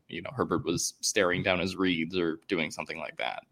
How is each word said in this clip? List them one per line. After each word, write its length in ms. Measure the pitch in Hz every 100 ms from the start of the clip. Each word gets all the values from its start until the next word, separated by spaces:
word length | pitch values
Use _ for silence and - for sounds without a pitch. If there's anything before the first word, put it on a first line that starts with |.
| _
you 120 | 82
know, 80 | -
Herbert 320 | - 82 85 76
was 300 | 85 - -
staring 420 | - 107 90 90
down 160 | 95 90
his 160 | 95 90
reads 420 | 95 82 82 92
or 220 | 82 78 -
doing 240 | 90 76
something 260 | 80 78 80
like 200 | 76 -
that. 260 | 58 - -